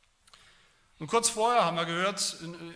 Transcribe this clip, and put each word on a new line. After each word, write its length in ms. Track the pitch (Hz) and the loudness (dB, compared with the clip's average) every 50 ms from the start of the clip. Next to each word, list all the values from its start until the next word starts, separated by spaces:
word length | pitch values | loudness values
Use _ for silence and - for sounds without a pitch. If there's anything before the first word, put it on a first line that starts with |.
| _ _ _ _ _ _ - - _ _ _ _ _ _ _ _ _ _ _ - | _ _ _ _ _ _ -20 -20 _ _ _ _ _ _ _ _ _ _ _ -12
Und 100 | 156 143 | -4 0
kurz 200 | 226 233 226 - | 2 2 2 2
vorher 340 | - 214 220 240 240 226 | 2 2 2 4 4 4
haben 140 | 185 165 170 | 4 4 2
wir 80 | 165 170 | 0 -2
gehört, 540 | 165 165 175 185 202 196 - - - - - | -2 -2 0 0 -2 -2 -2 -4 -4 -6 -8
in, 340 | 165 170 175 165 170 165 165 | -12 -14 -12 -12 -14 -16 -14